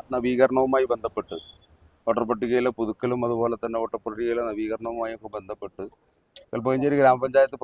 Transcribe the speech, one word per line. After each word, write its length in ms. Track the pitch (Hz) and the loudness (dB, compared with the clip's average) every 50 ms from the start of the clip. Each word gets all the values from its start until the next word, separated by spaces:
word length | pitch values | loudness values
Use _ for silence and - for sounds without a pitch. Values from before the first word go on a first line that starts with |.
| - - 131 | 2 -2 -4
നവീകരണവുമായി 720 | 123 120 123 123 120 131 127 131 135 131 131 131 131 131 120 | -2 0 2 4 4 4 4 4 2 2 2 2 2 2 2
ബന്ധപ്പെട്ട്, 460 | 120 110 107 110 - 107 - - - 82 - - - _ _ _ _ _ _ _ _ _ - | 0 -2 -4 -6 -6 -6 -6 -6 -8 -12 -12 -14 -20 _ _ _ _ _ _ _ _ _ -2
വോട്ടർ 180 | - 113 117 117 110 | 0 0 0 2 0
പട്ടികയിലെ 400 | 120 107 127 113 123 123 123 127 120 - | -2 -2 0 0 2 2 2 0 0 -2
പുതുക്കലും 400 | 113 107 107 - - 123 123 123 120 120 | -2 -4 -2 -2 -2 -2 0 0 0 -2
അതുപോലെ 300 | 120 113 117 117 117 - 117 | 0 0 0 -2 -2 -4 -4
തന്നെ 160 | 113 113 113 113 | -4 -4 -2 -4
വോട്ടർ 160 | 113 - 113 - | -4 -6 -6 -6
പട്ടികയിലെ 400 | 113 107 110 120 117 117 120 120 113 | -6 -6 -4 -2 -2 -2 -2 -2 -4
നവീകരണവുമായി 640 | 107 107 107 107 110 110 113 117 117 117 113 113 113 107 | -4 -4 -4 -4 -4 -6 -6 -8 -6 -6 -6 -6 -8 -10
ഒക്കെ 120 | 107 107 107 104 | -12 -12 -12 -10
ബന്ധപ്പെട്ട് 440 | 92 98 107 - 101 95 _ - 98 107 _ _ _ _ _ _ _ _ - - - - | -10 -10 -12 -10 -12 -12 _ -12 -14 -14 _ _ _ _ _ _ _ _ -20 -20 -14 -8
കൽപ്പകഞ്ചേരി 460 | - 120 113 131 131 131 139 143 147 143 | -6 -4 -2 0 0 2 2 2 4 6
ഗ്രാമപഞ്ചായത്ത് 560 | 135 131 127 120 131 135 127 135 135 135 143 123 | 6 6 6 4 2 2 4 4 4 4 0 -8